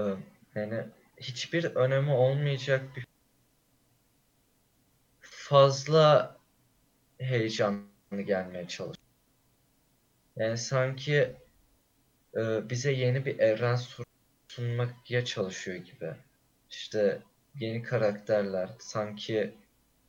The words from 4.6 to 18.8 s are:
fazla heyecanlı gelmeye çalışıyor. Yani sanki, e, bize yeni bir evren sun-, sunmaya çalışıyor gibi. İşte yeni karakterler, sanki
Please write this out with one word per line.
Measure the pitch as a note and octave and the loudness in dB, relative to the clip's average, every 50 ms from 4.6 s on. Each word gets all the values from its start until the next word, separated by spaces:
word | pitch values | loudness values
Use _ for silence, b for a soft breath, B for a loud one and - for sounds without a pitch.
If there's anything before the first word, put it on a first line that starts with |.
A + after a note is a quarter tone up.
| _ _ _ _ _ _ _ _ _ _ _ _ | _ _ _ _ _ _ _ _ _ _ _ _
fazla | - - - - - - C#3+ C#3 C3+ C#3 C3+ - - D3 D#3 D#3+ D#3 D3+ D3 - - - - - _ _ _ _ _ _ _ _ _ _ _ _ _ _ _ - | -20 -20 -20 -18 -2 4 8 8 8 8 6 2 0 4 6 8 8 8 8 6 6 2 -4 -16 _ _ _ _ _ _ _ _ _ _ _ _ _ _ _ -8
heyecanlı | C3 C3 C3 A#2 A2 A2 G#2+ - A2 G2+ G2+ G2+ G2+ - _ _ _ _ G2+ G2+ F#2+ | -4 -2 0 0 0 0 0 0 0 0 0 -2 -8 -12 _ _ _ _ -10 -8 -4
gelmeye | G2+ G2 F#2 F#2 F2+ F2+ F2+ F2 - | -2 -2 -2 -2 -4 -8 -10 -10 -10
çalışıyor. | - - F#2+ F2 - - _ _ _ _ _ _ _ _ _ _ _ _ _ _ _ _ _ _ _ _ _ _ _ _ _ _ _ | -10 -10 -10 -10 -12 -14 _ _ _ _ _ _ _ _ _ _ _ _ _ _ _ _ _ _ _ _ _ _ _ _ _ _ _
Yani | - A2 A2+ A#2 A#2+ | -4 -4 -2 -2 -4
sanki, | - - C3+ C3 C3 C3 C3+ - - D3 D3 D3 B2+ - - - - _ _ _ _ _ _ _ _ _ _ _ _ _ _ _ _ _ - | -4 -2 -2 0 0 -2 -4 -6 -4 0 2 2 2 0 -2 -8 -20 _ _ _ _ _ _ _ _ _ _ _ _ _ _ _ _ _ -6
e, | A2 A2+ A2+ A2 A2 G#2 - | -4 -2 0 -2 -2 -2 -4
bize | B2+ A#2+ - C#3+ C3+ | -6 -4 -2 -2 -2
yeni | B2+ B2+ B2 B2+ C#3 C3+ | 0 0 0 0 0 -2
bir | C#3 - - | -4 0 2
evren | A2 A2 G#2+ A2 A#2+ A#2+ B2 | 2 2 4 2 2 0 0
sun-, | B2 B2 - - - A#2+ - _ _ _ _ _ _ _ - | 0 -2 -6 -12 -16 -16 -16 _ _ _ _ _ _ _ -18
sunmaya | - B2 A#2+ A#2+ A#2+ A#2+ B2 B2 B2 - - - A#2+ B2 A#2+ | -10 -6 -6 -4 -2 -2 -2 -4 -6 -10 -8 -4 -2 -2 -2
çalışıyor | - - A#2 G2 F#2 F#2 - - G2 F2+ | -2 -2 -4 -4 -4 -6 -8 -8 -8 -10
gibi. | F2 F2 - - - E2+ D#2+ - - - _ _ _ _ _ _ _ _ _ | -10 -12 -16 -14 -12 -10 -10 -10 -12 -16 _ _ _ _ _ _ _ _ _
İşte | - - - - - G#2+ G#2 G2 - - - _ _ _ _ _ - C#3 | -16 -14 -12 -6 -2 2 2 2 2 0 -6 _ _ _ _ _ -12 -8
yeni | A#2 A2 A2+ A#2 A#2 | -6 -6 -6 -6 -4
karakterler, | - B2+ A2+ A2 G#2 G#2 - - - A2 G#2 G2 G2 F#2+ F#2 F#2 F#2+ - | -4 -2 0 2 0 0 -2 -2 0 0 0 0 0 -2 -4 -4 -6 -8
sanki | - | -12